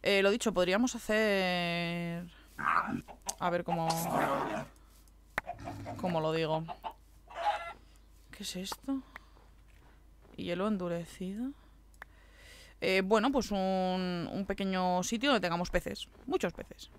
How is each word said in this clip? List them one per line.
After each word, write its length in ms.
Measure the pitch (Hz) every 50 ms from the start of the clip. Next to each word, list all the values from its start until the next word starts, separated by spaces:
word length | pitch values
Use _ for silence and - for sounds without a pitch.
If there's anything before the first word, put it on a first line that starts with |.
Eh, 200 | - 185 202 196
lo 80 | 196 196
dicho, 220 | 208 233 - 226
podríamos 420 | 180 180 180 175 185 214 247 254 -
hacer... 1300 | 233 - - 214 214 220 214 202 196 190 180 180 175 175 170 170 170 170 170 170 175 170 170 170 170 175 175 - - - - - - - - - - - - - - - - - - - - - -
a 120 | - 180
ver 120 | 170 175
cómo, 260 | 170 - 170 165 165 165 165 165 170 170 - - - 139 139 - - - - - 233 - - - - - - - - - - - - - - - - - - - - - - - - - - -
cómo 220 | - 180 175 160
lo 120 | 156 156
digo. 320 | 160 160 160 151 156 160 165 165 - - - - - - - - - - - - - 679 679 831 - 640 679 679 - - - - - - - - - - - _
¿Qué 120 | - -
es 140 | 202 - -
esto? 460 | 180 190 196 - - - - 277 269 262 - - - - - - - - - - - - - - - - - - - - - - - - - -
Hielo 300 | - 185 175 175 175 196
endurecido. 880 | 214 214 190 180 175 170 170 170 - - - 185 185 196 214 247 269 285 - - - - - - - - - - - - - - - - - - - - - - - - -
Eh, 220 | - - 190 190 190
bueno, 260 | 185 220 220 202 277
pues 200 | 277 262 196 -
un, 800 | 208 196 185 190 190 185 185 185 185 185 185 180 180 175 160 -
un 140 | - 196 196
pequeño 560 | - 196 - 196 190 190 185 185 180 180 180
sitio 280 | 180 - 233 220 240 285
donde 160 | 269 214 180
tengamos 240 | 175 165 170 175 -
peces. 380 | - 175 - - - - - - - - -
Muchos 260 | - 320 381 - 180
peces. 380 | - - - - - - - - -